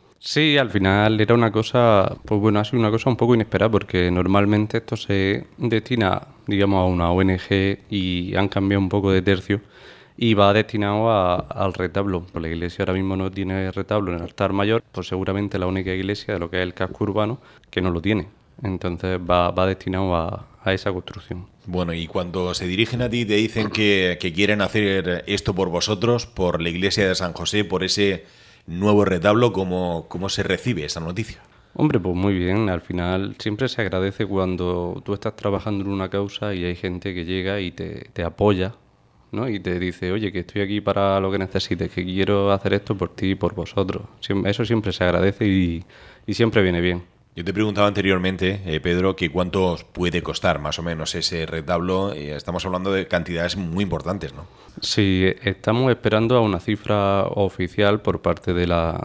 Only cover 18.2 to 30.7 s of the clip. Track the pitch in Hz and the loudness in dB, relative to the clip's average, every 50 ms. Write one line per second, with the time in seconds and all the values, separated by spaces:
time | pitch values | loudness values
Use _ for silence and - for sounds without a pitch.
18.2 | 90 98 - _ _ _ - - - 98 92 87 - 90 87 85 - 92 92 90 | 0 -4 -12 _ _ _ -16 -8 -6 -6 -4 -4 -4 -4 -4 -4 -4 -4 -4 -4
19.2 | 90 85 90 87 87 87 87 92 92 95 95 - - 95 92 92 98 92 87 82 | 0 2 2 4 4 2 2 2 2 0 0 -2 -4 -4 -2 0 0 0 0 0
20.2 | 80 90 98 95 - - - - - 95 95 95 - 101 92 92 - - - - | 0 -2 -6 -10 -12 -14 -16 -6 -2 -2 -2 0 -2 -4 -4 -6 -8 -10 -16 -16
21.2 | - - 87 90 92 - _ _ - 95 87 90 90 85 82 82 82 78 - 98 | -12 -12 -12 -12 -12 -16 _ _ -12 -6 -4 -2 -2 -2 -2 -6 -6 -4 -4 -4
22.2 | 87 87 85 95 90 90 87 - 92 90 92 98 113 - 123 120 123 120 113 120 | -4 -4 -4 -4 -2 -2 -4 -4 -4 -2 0 0 0 0 0 -2 -2 -2 0 -2
23.2 | 117 101 107 104 113 117 - 117 107 104 - 107 107 101 101 95 92 90 87 - | 0 2 2 2 2 2 0 -2 -4 -2 0 0 2 4 4 4 2 0 0 -2
24.2 | - 92 80 90 101 101 107 104 98 90 - 110 104 98 98 95 85 90 87 85 | -4 -4 0 0 2 2 2 2 0 0 0 0 2 2 0 0 0 -2 -2 -4
25.2 | - - 101 98 - - 95 92 95 87 82 87 - - 110 92 - 113 120 117 | -2 -2 -2 -2 0 -2 0 0 0 0 0 -2 0 0 -2 0 2 2 2 2
26.2 | 117 - - - 92 87 82 82 85 85 85 90 95 95 - 107 101 92 92 - | 0 -6 -4 -2 -2 0 0 0 -2 -2 -2 0 0 0 2 2 2 2 2 0
27.2 | 95 87 - 87 87 90 107 104 101 87 95 90 92 90 - 104 101 98 95 85 | -2 -4 -6 -4 -6 -2 0 0 0 0 -2 -2 -2 0 0 2 2 2 0 -2
28.2 | - - - - - - - - - - 82 87 98 104 104 104 101 95 95 85 | -6 -16 -20 -20 -20 -20 -20 -20 -14 -10 -4 0 4 4 6 6 6 4 2 2
29.2 | 80 101 107 113 120 117 92 95 95 92 90 92 90 87 85 82 78 - - 87 | 4 4 6 6 4 4 2 0 -2 -2 -2 -2 -2 -2 -4 -4 -6 -8 -8 -8
30.2 | 95 98 - - 98 - 95 87 - 123 | -6 -6 -4 -4 0 0 -2 -2 0 -4